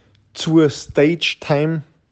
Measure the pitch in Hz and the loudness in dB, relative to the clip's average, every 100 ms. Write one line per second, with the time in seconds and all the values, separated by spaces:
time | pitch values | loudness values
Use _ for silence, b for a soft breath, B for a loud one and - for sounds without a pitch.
0 | b b _ - - 160 151 - - - | b b _ -10 0 4 4 0 -6 0
1 | 147 170 - - - 143 156 165 - _ | 0 0 -4 -6 -4 -2 -2 -4 -8 _
2 | _ | _